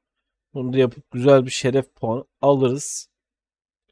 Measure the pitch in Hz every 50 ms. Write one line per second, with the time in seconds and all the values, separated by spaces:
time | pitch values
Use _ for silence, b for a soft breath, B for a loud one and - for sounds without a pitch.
0 | _ _ _ _ _ _ _ _ _ _ - 143 127 127 123 131 127 123 - 143
1 | - _ - 127 123 139 139 135 123 131 - - - 131 123 135 127 - _ _
2 | - 113 113 131 - - _ _ - 139 143 135 131 123 127 143 - - - -
3 | - - _ _ _ _ _ _ _ _ _ _ _ _ _ _ _ _